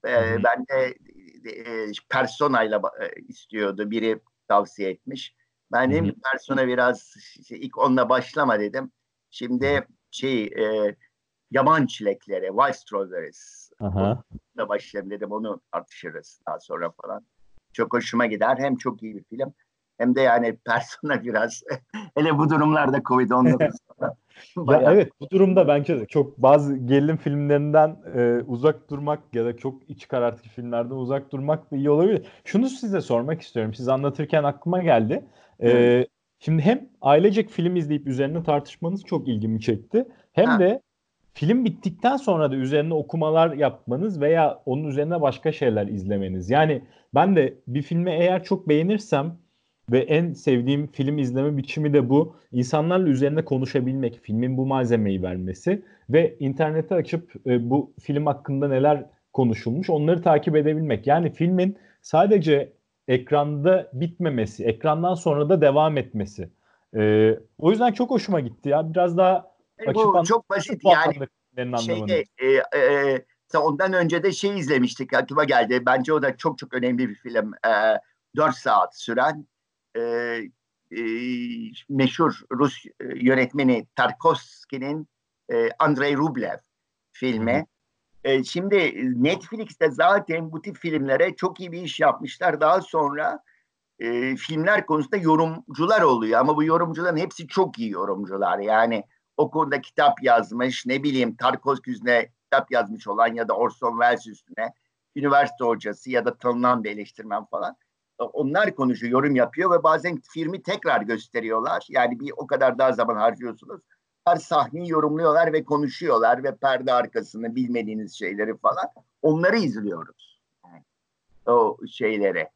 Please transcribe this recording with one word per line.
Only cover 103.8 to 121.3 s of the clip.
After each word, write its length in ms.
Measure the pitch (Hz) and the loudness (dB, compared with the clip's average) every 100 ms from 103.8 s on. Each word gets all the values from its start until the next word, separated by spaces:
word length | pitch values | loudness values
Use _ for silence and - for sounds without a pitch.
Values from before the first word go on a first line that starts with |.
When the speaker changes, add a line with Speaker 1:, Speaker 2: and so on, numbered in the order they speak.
| 120 | -6
Speaker 1:
Welles 360 | 117 120 120 117 | 0 0 0 -6
üstüne 460 | 104 _ - 113 _ _ _ _ 143 | -20 _ -10 -10 _ _ _ _ -6
üniversite 480 | 143 143 139 117 | 2 2 2 -2
hocası 460 | 123 113 110 104 127 | -2 -2 -6 -10 -4
ya 140 | 123 | -2
da 100 | 117 | -2
tanınan 500 | 120 123 120 123 123 | -2 -4 0 0 0
bir 60 | 107 | -2
eleştirmen 540 | 104 101 - 107 101 | -10 -14 -16 -8 -8
falan, 320 | 104 92 113 - _ _ _ - | -6 -8 -8 -12 _ _ _ -10
onlar 500 | 120 - 139 170 214 | -8 -4 -2 0 -2
konuşuyor, 380 | - 131 123 117 | 0 -2 0 0
yorum 240 | 127 143 131 | 2 2 2
yapıyor 420 | 117 151 180 170 | 0 0 2 4
ve 40 | |
bazen 380 | 156 160 175 160 _ | 4 2 -2 -8 _
filmi 300 | 160 156 127 | -8 -8 -8
tekrar 400 | - 208 165 120 | -6 -4 0 -2
gösteriyorlar. 840 | 104 113 - 123 113 113 131 175 - | -2 -6 -6 -8 -4 -4 -2 -6 -4
Yani 320 | 135 120 120 | 0 0 -2
bir 120 | 139 - | -10 -12
o 100 | 139 | -6
kadar 320 | 135 131 120 | 0 0 2
daha 140 | 131 | 0
zaman 240 | 117 113 107 | 2 -2 2
harcıyorsunuz. 640 | 117 107 123 110 90 104 _ _ _ _ | 0 0 -12 -12 -18 -20 _ _ _ _
Her 120 | 175 170 | 0 0
sahneyi 540 | - 156 120 147 175 | 0 -2 -2 -6 -4
yorumluyorlar 640 | 160 151 151 165 151 165 | -2 0 0 2 4 2
ve 120 | 151 | 0
konuşuyorlar 800 | - 147 143 - 165 113 113 123 | -2 -2 -2 -4 0 2 2 2
ve 120 | 135 110 | -2 -2
perde 360 | 139 127 127 | -2 0 0
arkasını 640 | 123 117 117 104 110 113 120 | 0 0 -6 -8 -10 -8 -4
bilmediğiniz 580 | 123 120 107 110 98 | -4 -4 -4 -8 -10
şeyleri 420 | - 92 101 107 110 | -8 -8 -4 -6 -2
falan. 300 | - 175 - - _ _ | -2 -2 -6 -10 _ _
Onları 340 | 160 156 180 226 | 0 2 2 2
izliyoruz. 840 | 165 110 101 82 - _ _ _ _ _ 87 82 _ _ _ _ _ | -2 -4 -8 -8 -12 _ _ _ _ _ _ -20 _ _ _ _ _